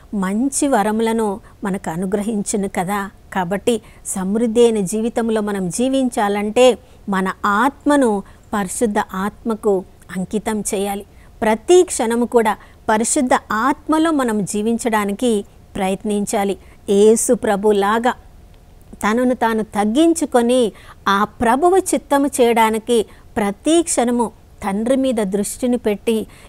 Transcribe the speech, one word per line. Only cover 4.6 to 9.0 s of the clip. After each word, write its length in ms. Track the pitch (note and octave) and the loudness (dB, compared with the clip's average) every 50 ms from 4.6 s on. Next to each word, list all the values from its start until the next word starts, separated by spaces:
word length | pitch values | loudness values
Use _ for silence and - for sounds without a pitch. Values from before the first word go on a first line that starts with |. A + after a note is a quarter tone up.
అయిన 180 | A#3+ A#3 A3 G#3 | 4 4 4 0
జీవితంలో 600 | F#3+ F3 G#3 A3 A3+ A#3+ - A#3+ A3+ A#3 A3 G#3+ | -2 -2 -4 -4 -4 -2 -2 -2 -2 0 -2 -2
మనం 280 | G#3 G#3 G3+ G3 F#3 F3 | -2 -2 -4 -4 -4 -4
జీవించాలంటే 1120 | - - B3 C4 C4+ C4+ C4 A#3+ - A#3+ G#3 G3+ G3+ G#3 G#3 G#3+ G#3+ B3 B3+ B3+ G3+ - - - - - - G#3 | -2 -2 -2 0 0 0 0 -2 -2 -2 -2 0 -2 -2 -4 -2 2 4 4 4 4 2 -4 -18 -20 -14 -6 -4
మన 240 | G3 F#3+ F#3+ F#3+ - - - | -2 -2 -2 -4 -4 -2 -2
ఆత్మను 760 | G#3 G3+ G#3 B3 C#4 - - - C#4+ D4 C#4+ C4 A3+ G#3 G3 - - - - - - A3 | 0 2 2 2 0 -2 -2 0 2 2 4 4 2 0 -2 -6 -10 -18 -20 -12 -6 -6
పరిశుద్ధ 440 | G#3 F#3+ F3 - - B3 G#3 G#3 G#3+ | -4 -4 -6 -4 -2 -2 -2 0 -2